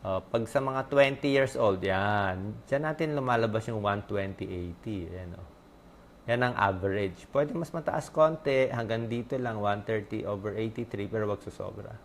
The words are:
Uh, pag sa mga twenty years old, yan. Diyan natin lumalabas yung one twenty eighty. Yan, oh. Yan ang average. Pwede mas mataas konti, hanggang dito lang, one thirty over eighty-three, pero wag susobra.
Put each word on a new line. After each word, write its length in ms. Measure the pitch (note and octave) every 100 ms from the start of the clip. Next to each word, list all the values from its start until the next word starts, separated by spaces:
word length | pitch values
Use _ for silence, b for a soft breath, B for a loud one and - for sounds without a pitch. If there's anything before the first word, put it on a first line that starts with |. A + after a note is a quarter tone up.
Uh, 160 | F#2+ F#2+
pag 240 | - A#2
sa 160 | A2+ C#3
mga 320 | C3+ C3 C3
twenty 400 | C#3 C#3 C3+ C#3+
years 240 | C#3 C3 B2
old, 240 | A2+ F#2+
yan. 720 | F#2+ F#2+ G2+ G#2 G2 F#2 G2+ A2+ -
Diyan 160 | C#3
natin 320 | D#3 D3+ D#3 D3
lumalabas 480 | B2+ A#2+ A2+ G#2+ A2
yung 80 | A2
one 240 | G2+ G2+
twenty 400 | - G2+ G2 F#2
eighty. 640 | G2 F2+ F2 E2+ A2+ G2+ E2+
Yan, 320 | F2+ F2+ F2
oh. 80 | F2 - - - - - - - -
Yan 160 | A#2+
ang 120 | B2 A#2
average. 720 | G2 F#2+ F#2+ G2 G2 F2 -
Pwede 240 | C#3 D3+ E3
mas 160 | E3
mataas 400 | E3 - D#3 -
konti, 560 | D#3 D#3 D#3+ C#3+ C3 C3
hanggang 400 | A#2+ A2 A2+ A#2
dito 320 | A#2 A#2+ C3+
lang, 240 | B2 G#2+
one 240 | G#2 G#2 G#2
thirty 400 | A2 G2+ A2 G2
over 240 | G2+ G#2
eighty-three, 560 | G2+ A2+ A2+ A#2 G2+ G2+
pero 240 | A2 G#2
wag 80 | G2+
susobra. 560 | - - F#2 G2+ G#2 A2+